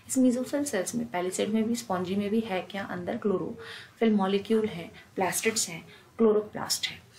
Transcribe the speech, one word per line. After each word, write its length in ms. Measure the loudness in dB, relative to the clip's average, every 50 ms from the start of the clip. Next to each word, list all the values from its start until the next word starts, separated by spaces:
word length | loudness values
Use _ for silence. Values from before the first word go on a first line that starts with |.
| -10 -2
इस 100 | 2 4
mesophil 460 | 4 6 4 2 0 -2 -2 -2 -2
cells 320 | 0 0 -2 -2 -2 -2
में, 120 | -4 -4 -2
palisade 420 | -2 -2 -2 -2 -2 -2 -2 0
में 140 | 2 0 0
भी, 120 | 0 -2
स्पंजी 400 | -4 -2 -2 -2 -2 -2 -2 -2
में 140 | -2 0 0
भी 100 | 0 0
है 220 | 0 0 -2 -4
क्या, 220 | -4 -6 -8 -8 -8
अंदर 340 | -6 -8 -6 -6 -6 -6 -2
chlorophyll 960 | 0 0 2 2 0 -4 -8 -10 -12 -14 -14 -14 -16 -18 -4 2 2 4 4
molecule 520 | 4 4 2 2 0 2 2 2 2 2
हैं, 260 | 0 -2 -6 -10 -12 -14 -18 -20 -12 -2
plastids 540 | -2 0 0 0 0 0 0 0 0 -2 -2
हैं, 180 | -6 -10 -14 -16 -20 -20 -20 -20 0 4
chloroplast 680 | 6 6 6 4 2 0 -6 -8 -4 -4 -2 -2 -4 -6
हैं। 160 | -8 -12 -16 -20 -20